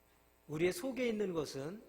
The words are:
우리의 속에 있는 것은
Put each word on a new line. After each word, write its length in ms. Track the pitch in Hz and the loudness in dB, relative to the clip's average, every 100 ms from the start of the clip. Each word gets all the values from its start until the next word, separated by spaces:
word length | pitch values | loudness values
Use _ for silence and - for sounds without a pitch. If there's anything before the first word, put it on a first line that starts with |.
| - - - _ - | -20 -20 -20 _ -6
우리의 240 | 156 175 | 2 2
속에 360 | 180 269 247 240 | 2 -2 0 0
있는 240 | 214 196 | 2 0
것은 500 | 165 143 139 147 214 | 0 -2 -2 -6 -8